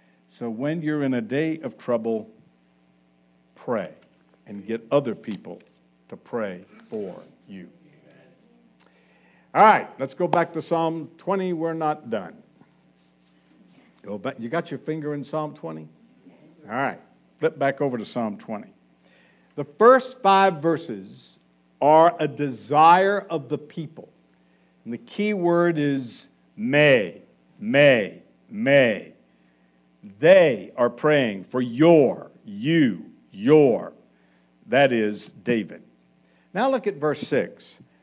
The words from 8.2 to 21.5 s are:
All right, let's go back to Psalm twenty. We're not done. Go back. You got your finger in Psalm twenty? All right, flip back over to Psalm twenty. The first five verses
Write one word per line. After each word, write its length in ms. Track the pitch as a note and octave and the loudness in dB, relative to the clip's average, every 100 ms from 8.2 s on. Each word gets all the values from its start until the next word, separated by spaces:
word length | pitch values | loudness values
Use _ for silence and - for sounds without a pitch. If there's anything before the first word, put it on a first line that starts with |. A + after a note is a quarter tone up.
| _ _ _ _ _ _ _ _ _ _ _ _ _ | _ _ _ _ _ _ _ _ _ _ _ _ _
All 100 | - | 4
right, 240 | G#3+ E3 - - | 6 6 0 -10
let's 140 | C3+ | -10
go 140 | - F3 | -6 -2
back 240 | F3 E3+ | 0 -2
to 80 | D#3+ | -6
Psalm 480 | D3+ E3 E3 E3 C#3+ - | -4 -4 -2 -6 -10 -12
twenty. 360 | - G3 F#3 | -6 -4 -4
We're 200 | E3+ E3 | -6 -6
not 360 | D#3+ D#3 D3+ D3 | -4 -6 -6 -8
done. 260 | A2 F2 - _ _ _ _ _ _ _ _ _ _ _ _ _ _ _ _ | -8 -10 -16 _ _ _ _ _ _ _ _ _ _ _ _ _ _ _ _
Go 160 | G2 G#2 | -16 -12
back. 180 | C3+ C3+ | -10 -10
You 100 | A#2 | -8
got 200 | D#3+ E3+ | -8 -8
your 100 | C3 | -10
finger 340 | - D#3+ D3 | -10 -10 -8
in 100 | D3 | -10
Psalm 320 | C3+ D#3 D3+ C#3+ | -8 -8 -8 -12
twenty? 320 | E3 D#3+ D#3 _ _ _ _ _ _ _ - | -16 -16 -18 _ _ _ _ _ _ _ -12
All 80 | A#2 | -6
right, 240 | C3+ - _ _ _ _ | -6 -8 _ _ _ _
flip 180 | D#3+ D#3 | -6 -2
back 220 | C#3 C#3 | -4 -2
over 180 | C#3+ B2 | -4 -6
to 80 | G#2 | -8
Psalm 320 | B2 A2 G2 | -8 -8 -8
twenty. 360 | - G#2+ - _ _ _ _ _ _ _ _ - | -12 -14 -14 _ _ _ _ _ _ _ _ -14
The 80 | |
first 580 | F#3 - A3+ C4 B3 - | -12 2 6 6 2 -4
five 400 | G3 G3 G3 E3 | 2 4 4 0
verses 760 | D#3 D3+ - G#2 G2 C3 - _ _ | -2 -4 -6 -14 -14 -20 -20 _ _